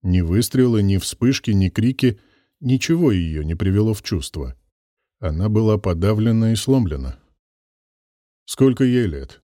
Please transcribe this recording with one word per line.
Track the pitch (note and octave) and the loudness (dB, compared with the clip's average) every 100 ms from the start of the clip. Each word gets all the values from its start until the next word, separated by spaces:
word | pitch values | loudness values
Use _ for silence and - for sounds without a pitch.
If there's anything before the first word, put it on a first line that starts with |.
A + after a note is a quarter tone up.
Ни | F#2+ F2+ | 0 0
выстрелы, | E2 G2 B2 C3 B2+ A2 | 2 0 0 2 2 2
ни | G2 G2 | 2 0
вспышки, | - - A#2+ C3+ - | -2 -2 0 0 0
ни | G2+ F#2 | 0 0
крики — | - A2+ C3 B2+ G#2+ _ _ _ _ | 0 -2 0 -2 -2 _ _ _ _
ничего | C3 C3 - E3 D#3+ | -2 -2 0 0 2
её | F#2+ E2 D#2 | 0 -2 -4
не | D#2 E2+ | -4 -2
привело | F#2+ G2 A2 | 0 2 0
в | G2+ | -2
чувство. | - F2+ - E2 C2 - _ _ _ _ _ _ | -4 -6 -6 -10 -12 -12 _ _ _ _ _ _
Она | F2 D#2 G#2+ | -6 -2 0
была | G#2+ A2 G#2+ | 2 2 0
подавлена | G2 E2+ F#2+ G#2+ A2+ A2+ A2+ | 0 0 0 2 2 2 2
и | A2+ | 0
сломлена. | - C3+ G2+ D2 C2 - _ _ _ _ _ _ _ _ _ _ _ _ - | 0 0 0 -4 -8 -12 _ _ _ _ _ _ _ _ _ _ _ _ -16
«Сколько | - C3+ B2 | 2 2 4
ей | B2+ B2 G#2+ | 2 2 0
лет?» | C#2+ C2+ - | -6 -12 -20